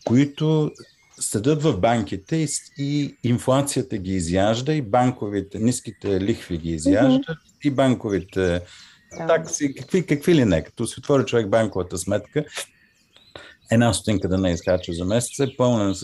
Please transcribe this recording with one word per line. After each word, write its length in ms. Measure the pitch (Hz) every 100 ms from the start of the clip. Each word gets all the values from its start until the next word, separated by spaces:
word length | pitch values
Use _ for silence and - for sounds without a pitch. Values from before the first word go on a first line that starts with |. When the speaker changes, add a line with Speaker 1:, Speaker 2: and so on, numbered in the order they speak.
Speaker 1:
които 680 | - 120 143 - 156 156 147 - - _ _ -
седят 420 | - 110 117 156
в 140 | 151 98
банките 560 | 113 120 101 95 - 160
и 120 | 151
с-, 120 | - - -
и 380 | 139 147 143 -
инфлацията 760 | 117 120 - 131 143 135 123 110
ги 160 | 92
изяжда, 600 | 95 82 92 104 113 131
и 80 | 156
банковите, 760 | 113 123 127 127 107 101 98 98
ниските 600 | 113 123 - - 101 95
лихви 380 | 98 113 - 85
ги 120 | 82
изяждат, 580 | 80 269 285 262 262 285
Speaker 2:
Мгм. 100 | 160 _ _
Speaker 1:
и 60 | 147
банковите 920 | 131 135 117 110 98 90 95 92 87 - - - _ _ -
Speaker 2:
Да. 80 | -
Speaker 1:
такси, 480 | 165 165 - 147
какви, 320 | 135 131 185 -
какви 280 | 147 -
ли 100 | 170
не. 200 | 113 82
Като 220 | - - 113
си 80 | -
отвори 260 | - 139
човек 240 | 120 120 104
банковата 500 | 113 107 98 87 92
сметка, 460 | - 104 - 147 147 - - _ _ _ _ _ _ - - - -
една 220 | 113 120
стотинка 360 | 98 - 101 95
да 100 | 92
не 140 | 95
изкача 400 | 85 - 92 -
за 120 | 85
месеца, 400 | 90 113 127 -
е 120 | 139 -
пълнен 380 | 123 117 101
с, 80 | 92